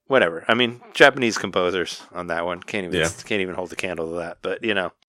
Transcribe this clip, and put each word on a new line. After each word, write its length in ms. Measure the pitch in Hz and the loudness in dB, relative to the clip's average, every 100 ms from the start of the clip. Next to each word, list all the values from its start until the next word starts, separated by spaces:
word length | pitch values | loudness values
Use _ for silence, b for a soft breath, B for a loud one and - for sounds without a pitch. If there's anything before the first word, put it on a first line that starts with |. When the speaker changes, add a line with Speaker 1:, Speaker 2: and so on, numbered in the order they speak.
| - | 0
Speaker 1:
whatever. 360 | 135 87 82 - | 2 2 0 0
I 80 | 117 | 2
mean, 260 | 120 120 - - | 2 -2 -8 6
Japanese 420 | 143 135 117 98 | 6 8 0 0
composers 640 | 101 95 90 92 82 - - | -2 2 2 0 -4 -8 -14
on 140 | 87 87 | -12 -6
that 160 | 85 85 | -4 -4
one. 180 | 87 | -6
Can't 240 | - 107 90 | -6 -6 -2
even, 100 | 87 | 0
Speaker 2:
Yeah. 100 | 80 - - | 0 -2 -4
Speaker 1:
can't 160 | 107 | -2
even 120 | 92 | -2
hold 180 | 92 90 | -4 -8
a 40 | - | -8
candle 340 | 92 85 82 | -6 -6 -6
to 60 | 85 | -6
that, 240 | 85 - | -8 -8
but, 220 | 92 95 | -8 -6
you 100 | 113 | -2
know. 180 | 98 87 _ | -2 -4 _